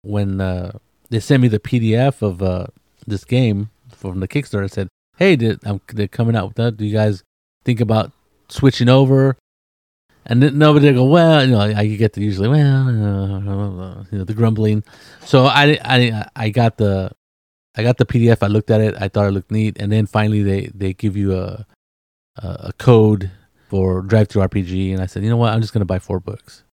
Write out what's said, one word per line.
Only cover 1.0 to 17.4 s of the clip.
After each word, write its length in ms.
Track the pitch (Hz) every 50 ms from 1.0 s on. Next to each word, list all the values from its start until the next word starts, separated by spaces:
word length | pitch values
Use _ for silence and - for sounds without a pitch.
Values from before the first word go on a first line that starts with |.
| _ _
they 100 | 117 110
sent 220 | - - 143 131
me 60 | 123
the 120 | 120 107 104
P 200 | - - 127 123
D 160 | 113 110 110
F 260 | 117 131 139 131 _
of, 220 | 110 101 90 85 98
uh, 240 | 92 90 92 92 - _ _ _ _ _ _ -
this 180 | - 104 98 -
game 460 | _ 123 127 131 113 104 98 104 110 _ _ _ -
from 300 | - _ - 95 90 95
the 80 | 92
Kickstarter, 420 | 90 - 143 139 - - 101 98 98
said, 180 | - 107 98 90 _ _ _ _ _
"Hey, 180 | _ 175 196 175
did, 300 | 123 113 110 104 - _
um, 160 | 110 101 95 _ -
they're 160 | - 107 104
coming 280 | 98 - - 117 117 117
out 140 | 110 95 98
with 80 | 107
that. 200 | - 117 120 107
Do 80 | 104 104
you 80 | 104 104
guys 300 | 110 107 107 101 90 _ _ _ _ _ _ _ _ _
think 160 | - 123 107
about 300 | 120 104 110 110 - - _ _ _ _ _ _ _ _
switching 380 | - - - 135 - - 123
over?" 480 | 123 127 135 135 131 135 135 135 135 127 _ _ _ _ _ _ _ _ _ _ _ _ _ _ _ _ _ _
And 160 | - 120 123
then 160 | 135 151 135
nobody 360 | 147 151 151 147 147 143 147 131
go, 100 | 123 127
"Well," 400 | 135 156 175 165 165 160 147 131
you 80 | 131
know, 80 | 123 104
I, 200 | 101 104 107 104
I 80 | 104
get 260 | 107 107 101 113 107 -
the 80 | 101
usually, 260 | 101 107 98 95 98
"Well," 400 | 113 143 151 147 139 135 135 131
uh, 1160 | 127 120 110 104 104 101 98 98 98 98 95 98 101 98 98 104 101 92 90 92 95 95 98 98 -
you 100 | 107 98
know, 40 | 92
the 100 | 92 107
grumbling. 500 | 107 117 113 110 107 110 107 107 107 - _ - - - - - _ -
So 220 | - - 131 127
I, 320 | 139 117 143 143 147 151 - -
I, 420 | - 131 123 123 117 110 107 - - _
I 160 | - 113 107
got 280 | 101 123 117 113 -
the, 340 | - 107 101 98 95 92 - - _ _ _ _ _